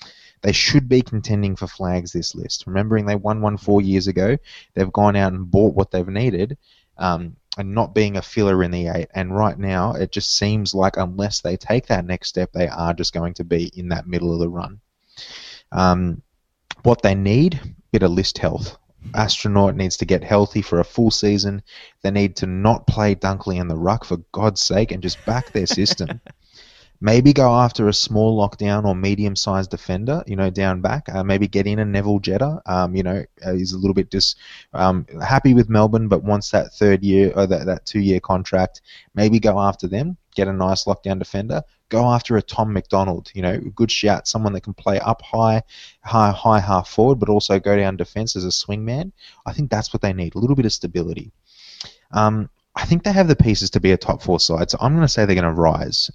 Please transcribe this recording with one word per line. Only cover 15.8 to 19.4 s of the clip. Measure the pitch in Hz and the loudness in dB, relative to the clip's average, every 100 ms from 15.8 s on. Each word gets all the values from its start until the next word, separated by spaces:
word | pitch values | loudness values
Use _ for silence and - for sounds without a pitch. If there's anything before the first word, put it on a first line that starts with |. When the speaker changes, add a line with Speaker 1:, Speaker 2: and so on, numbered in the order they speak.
| 92 90 90 85 - _ _ _ _ - | 4 4 0 -4 -12 _ _ _ _ 0
Speaker 1:
what | 120 117 | 2 4
they | 104 98 | 4 2
need, | 98 117 175 156 - - _ | 2 4 4 0 -8 -18 _
bit | 110 | 2
of | 92 | 2
list | 90 98 - | 2 -2 -2
health. | - - 107 - _ _ - | -4 -4 -8 -12 _ _ -8
Astronaut | - 107 - | -4 -2 -2